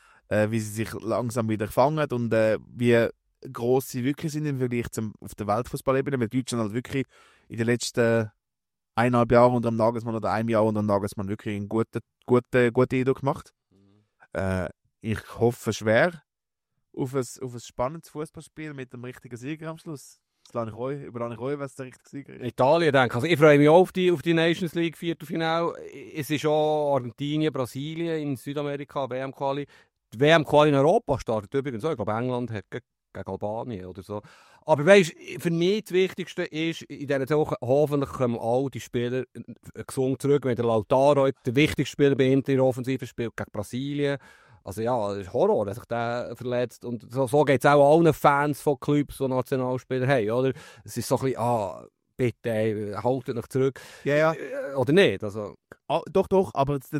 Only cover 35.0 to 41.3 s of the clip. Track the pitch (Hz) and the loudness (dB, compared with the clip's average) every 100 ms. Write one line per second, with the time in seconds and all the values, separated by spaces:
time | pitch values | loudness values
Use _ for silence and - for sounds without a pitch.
35 | 165 - - 175 175 165 175 214 208 180 | 6 0 -14 -6 -2 0 0 0 0 0
36 | 185 - 175 - 175 151 165 160 - 143 | 0 -2 -12 -8 -8 -4 -6 -6 -12 -12
37 | 135 139 131 151 151 - - 135 151 147 | -4 -4 0 0 0 -4 0 2 2 0
38 | 135 - 127 117 113 123 139 120 - 123 | -4 -2 -2 -2 0 0 -2 -6 -8 -4
39 | 120 127 - - - 117 - - 107 - | -4 -4 -8 -12 -18 -20 -20 -16 -10 -4
40 | 131 135 139 143 131 117 117 113 101 127 | -2 0 2 2 2 0 2 0 2 4
41 | 139 143 135 | 6 4 2